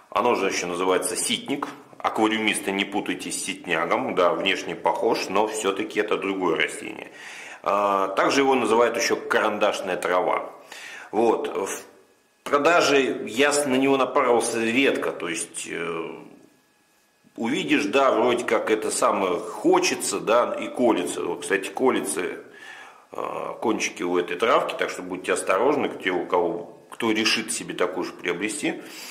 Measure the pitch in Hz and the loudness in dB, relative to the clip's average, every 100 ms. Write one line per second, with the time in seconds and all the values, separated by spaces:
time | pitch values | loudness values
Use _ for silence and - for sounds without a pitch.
0 | - - 120 104 95 92 90 87 92 90 | -6 0 2 2 0 -2 -4 -2 2 2
1 | - - - 117 - 143 - - - - | 0 -4 -4 -4 -4 -6 -6 -12 -18 -6
2 | - - 107 110 107 92 - 98 98 104 | -4 2 2 2 0 0 -2 -2 -2 -2
3 | - 87 85 - - 92 - 82 85 107 | -4 -6 -6 -8 -6 -8 -2 0 2 0
4 | 127 92 87 82 95 90 95 82 90 - | 0 2 2 4 0 0 -2 -2 0 2
5 | 110 127 95 95 110 - 95 98 107 - | 2 0 0 0 0 0 -2 -2 -2 -2
6 | 104 98 98 95 90 80 78 - 80 73 | 0 0 -2 0 0 0 0 -4 -10 -12
7 | - - - - - - - 101 101 98 | -14 -16 -18 -16 -16 -8 0 2 4 2
8 | 95 - - 135 135 123 110 113 120 110 | 2 2 2 4 4 4 4 4 4 2
9 | - 110 - 117 107 104 101 92 95 90 | 0 -2 0 2 2 2 0 0 -4 -2
10 | 85 90 80 - - - - - - - | 0 2 2 -2 -4 -14 -18 -18 -16 -16
11 | - 101 117 104 - - 95 - - - | -6 2 4 2 0 -4 -4 -6 -12 -20
12 | _ _ _ _ - 143 143 170 143 143 | _ _ _ _ -2 2 4 4 6 4
13 | 127 95 107 110 143 143 147 127 135 135 | 4 0 -4 0 2 2 2 2 4 4
14 | 127 147 127 120 110 117 113 120 135 - | 2 2 4 4 2 0 0 2 2 2
15 | 82 - 90 82 - - 82 85 85 82 | -2 -4 -6 -6 -8 -10 -8 -6 -6 -6
16 | 78 - - - _ _ _ _ _ _ | -8 -10 -18 -20 _ _ _ _ _ _
17 | _ _ _ - 113 156 160 143 110 135 | _ _ _ -6 -2 -2 2 2 2 4
18 | 135 - 127 120 - 110 - 110 - - | 4 4 4 2 2 0 2 0 0 0
19 | 127 104 95 87 - - - 180 180 127 | 2 2 0 -2 -4 -2 4 4 4 -2
20 | - 98 85 117 107 - - - 123 92 | -2 -2 2 4 2 -2 -6 0 2 4
21 | 73 73 80 82 - 95 - - 127 107 | 0 -4 -4 -4 -2 -2 -2 0 2 2
22 | - - 87 - - - - - - - | -2 -4 -4 -6 -14 -20 -20 -18 -20 -20
23 | - - - - - - 117 104 - - | -16 -10 -8 -6 -8 -4 -2 -2 -2 -4
24 | 90 90 87 90 113 151 - - 87 - | -2 0 0 0 2 2 0 -4 -4 -4
25 | 90 92 - 90 - 95 127 139 98 - | -8 -6 -2 -2 2 2 2 2 0 -2
26 | 92 90 85 92 87 85 - - - - | -2 -2 0 2 2 -2 -8 -16 -18 -4
27 | 117 104 110 - 107 - 87 85 92 92 | 0 2 2 0 -2 -6 -6 -2 -2 -2
28 | 85 - 87 85 104 - 156 180 - - | -6 -6 -4 -2 -4 -4 -4 -6 -10 -16
29 | - | -16